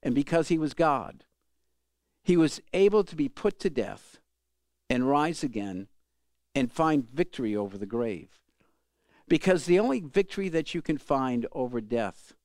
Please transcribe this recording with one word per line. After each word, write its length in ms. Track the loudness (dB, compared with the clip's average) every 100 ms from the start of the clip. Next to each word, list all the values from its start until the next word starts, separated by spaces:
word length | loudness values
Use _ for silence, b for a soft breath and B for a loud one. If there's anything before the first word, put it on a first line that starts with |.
And 120 | 0
because 340 | -2 2 0 2
he 100 | 0
was 160 | 0
God, 500 | 2 2 2 -4 -14 _ _ _ _ _ _ _ _ _ _
he 140 | 2 4
was 240 | 4 0 -6
able 280 | 2 4 4
to 140 | 0 -2
be 120 | -4
put 300 | -2 -4 -2
to 100 | -4
death 500 | -2 -6 -8 -18 -20 _ _ _ _ _ _ _
and 180 | 0 2
rise 340 | 2 0 -2
again 460 | -6 -6 -6 -8 -12 _ _ _ _ _ _
and 160 | -2 -2
find 380 | 0 2 2 -2
victory 480 | -4 -4 -2 -2 -2
over 220 | -4 -6
the 80 | -6
grave. 520 | -4 -4 -6 -12 _ _ _ _ _ _ _ _ _ 0
Because 380 | 2 4 2
the 160 | 4 4
only 200 | 4 0
victory 500 | -2 -2 -2 -2 -2
that 240 | -2 -4
you 80 | -6
can 160 | -4 -4
find 480 | 0 0 2 -2 -4
over 280 | -4 -4 -4
death 540 | -4 -2 -2 -6 -20 -20